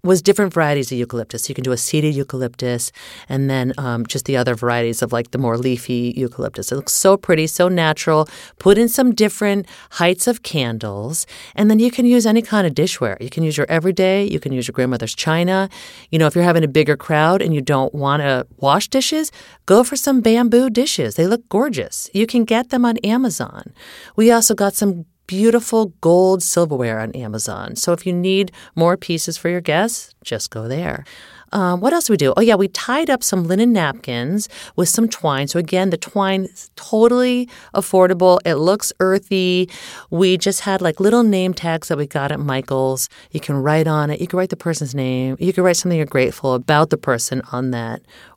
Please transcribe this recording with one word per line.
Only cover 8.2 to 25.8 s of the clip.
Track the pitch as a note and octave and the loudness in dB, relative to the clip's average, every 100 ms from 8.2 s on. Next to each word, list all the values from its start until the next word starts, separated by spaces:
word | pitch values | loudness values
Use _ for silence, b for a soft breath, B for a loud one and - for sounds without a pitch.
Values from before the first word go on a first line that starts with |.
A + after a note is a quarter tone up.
| D3+ B B B | 0 B B B
Put | F#3+ G3+ | 4 6
in | A#3 | 4
some | A#3 B3+ | 2 2
different | A3 G#3+ - G#3 G3+ F#3+ B B | 4 0 0 -2 -2 -4 B B
heights | - F3 F3+ - | 0 0 2 0
of | A#3 | -2
candles. | - D#3+ B2 A2+ A2 G2+ A2+ E3 - B B B | -4 -4 -2 -4 -6 -8 -6 -8 -8 B B B
And | G#3 | 4
then | A3 | 4
you | A#3+ | 4
can | A#3+ A#3+ | 2 4
use | B3 A3 | 4 4
any | A3+ | 2
kind | A3+ G#3+ | 2 0
of | F3+ | 0
dishware. | C3 F3 - A#2 F#2+ | 0 -2 -2 -4 -4
You | A#2 | -8
can | - | -4
use | D#3+ D3 | -2 -2
your | C#3+ | 0
everyday. | E3 F3 F#3 F#3 G3 | 0 0 2 2 2
You | G3+ - | 0 -4
can | - | -4
use | C3 A#2 | -6 -4
your | |
grandmother's | - B2+ A#2+ A2 - | -2 -2 -2 -6 -6
china. | - D#3+ F3 F#3+ F#3+ B B B B | -2 0 2 0 -2 B B B B
You | D#3+ | 0
know, | D#3 | 2
if | F3 | 4
you're | |
having | F3 E3+ | 4 4
a | D#3 | 4
bigger | C#3 D3 D3 | 2 2 0
crowd | - D3+ D#3 F#3+ | 0 2 4 4
and | E3 | 2
you | D3+ | 0
don't | C3+ C#3+ C3+ | 0 0 0
want | D3 C#3 C#3+ | -2 -2 0
to | C#3+ B2+ C3 _ | 0 -2 -4 _
wash | C#3 E3 - | 2 2 2
dishes, | C4+ C4 D#4 D#4 - B B - | -2 0 -2 -4 -8 B B 4
go | G3 | 4
for | B3 C4+ | 4 0
some | - C4 | 0 2
bamboo | A3+ A3+ B3 A#3 C4 | 4 4 4 4 4
dishes. | A3+ C#4+ - A#2 G2+ | 0 0 -2 -2 0
They | F3 | 0
look | A#3 - | 0 -2
gorgeous. | G3+ C#4+ E3 G#2 - - | -2 0 -2 -6 -10 -6
You | F#3+ A3+ | -2 0
can | B3 | 2
get | A3+ A3+ B3 | 2 0 0
them | B3+ | 0
on | A#3+ A3+ | 0 0
Amazon. | G3+ A#3 B3+ D#3 A#2+ - - - B B B | 0 0 0 -2 -8 -12 -18 -20 B B B
We | B A3 | B 6
also | A#3 A3 | 6 4
got | - G3+ | 2 0
some | - G3+ F3 D#3+ _ - | 0 -2 -2 -8 _ -10
beautiful | F#3 A3+ A#3 A3+ A3+ | 0 2 2 2 0